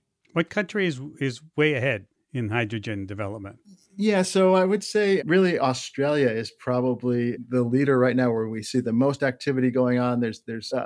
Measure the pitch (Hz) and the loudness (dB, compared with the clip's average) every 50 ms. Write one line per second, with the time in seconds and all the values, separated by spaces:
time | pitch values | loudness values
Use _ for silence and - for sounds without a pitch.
0 | _ _ _ _ _ _ _ 170 170 - - 208 208 175 - 208 196 180 147 127 | _ _ _ _ _ _ _ -4 -4 -2 -2 -4 -6 -4 -4 -2 -2 -2 -2 -4
1 | 135 147 - - 139 135 123 - 156 156 _ - 151 156 147 127 113 139 123 104 | -10 -14 -8 -4 -4 -4 -4 -6 -14 -12 _ 0 2 2 2 0 0 -2 -2 -4
2 | 98 _ _ _ _ _ - 131 117 104 107 120 120 107 113 113 101 120 107 98 | -6 _ _ _ _ _ -6 -6 -4 -2 -2 -2 -2 -2 -4 -6 -6 -6 -8 -8
3 | 98 98 104 98 107 98 104 110 98 95 104 - _ _ 190 _ _ _ _ - | -8 -8 -8 -8 -8 -8 -8 -10 -12 -14 -16 -18 _ _ -20 _ _ _ _ -2
4 | 202 214 208 190 185 185 - 196 190 185 185 185 185 185 202 214 202 - - 214 | 0 2 2 2 2 2 2 4 4 6 6 4 4 2 0 -2 -2 -2 -2 0
5 | 208 202 196 175 139 151 165 185 190 180 170 - 131 127 127 123 - - - - | 2 2 2 0 2 2 2 4 4 4 2 2 0 0 0 -2 -6 -10 -4 -2
6 | 139 143 151 151 139 123 110 113 113 - - _ - - 127 123 123 131 123 113 | 0 0 2 2 2 2 0 -2 -6 -8 -12 _ -4 -2 0 0 0 0 -2 -2
7 | - 123 123 120 120 120 117 - 123 - 123 127 123 120 120 131 139 135 135 127 | -2 -2 0 0 0 -2 -2 -6 -8 -4 -2 0 0 2 2 2 4 4 4 4
8 | 123 127 117 127 127 123 113 113 110 110 110 110 107 - - 127 123 117 110 117 | 4 4 4 2 2 2 0 0 -2 -4 -6 -8 -10 -2 -2 -2 -2 0 2 2
9 | 131 143 139 139 143 135 127 - - 147 135 131 127 127 120 127 127 123 123 123 | 2 2 2 0 -2 -2 -2 -2 -4 -2 0 0 0 0 2 2 2 2 2 2
10 | 123 123 123 120 120 113 107 - _ - 113 113 104 - 131 127 - | 0 0 0 0 -2 -2 -4 -8 _ -10 -10 -10 -8 -6 -6 -6 -4